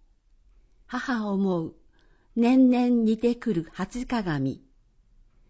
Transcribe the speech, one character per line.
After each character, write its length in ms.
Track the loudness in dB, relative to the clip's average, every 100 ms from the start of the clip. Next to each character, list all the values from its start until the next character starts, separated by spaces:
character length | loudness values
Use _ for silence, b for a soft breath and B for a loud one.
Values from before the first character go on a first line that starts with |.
| _ _ _ _ _ _ _ _ -12
母 460 | -10 -6 -4 -2
思 280 | -2 -2 -2
う、 140 | -6 -12 _ _ _ _ _ 0
年 340 | 4 6 6
々 180 | 4 2 2
似 160 | 2 0
て 160 | 0
く 180 | -2 -2
る 160 | -4 -4
初 340 | -8 -8 -8 -6
鏡。 560 | -4 -2 -4 -4 -6 _ _ _ _ _ _ _ _ _